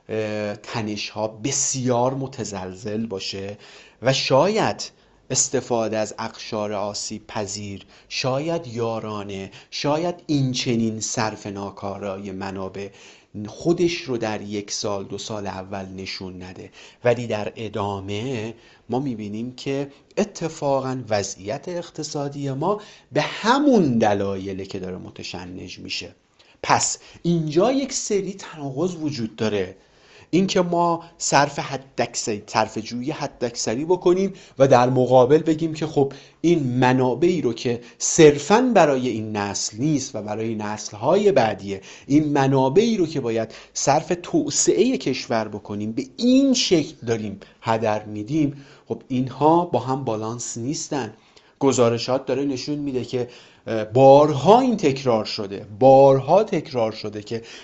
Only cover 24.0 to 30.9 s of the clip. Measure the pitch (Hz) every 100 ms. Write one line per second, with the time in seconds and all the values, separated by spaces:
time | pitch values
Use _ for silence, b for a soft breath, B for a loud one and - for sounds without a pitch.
24 | 107 101 98 98 98 95 95 98 92 92
25 | 95 - 92 90 92 92 92 - 92 -
26 | 90 - _ b b b - 120 - -
27 | B B 170 170 156 160 226 277 277 -
28 | - 196 185 202 - 160 139 131 180 170
29 | 151 117 110 - 107 104 90 - b b
30 | b b b 170 190 190 175 170 170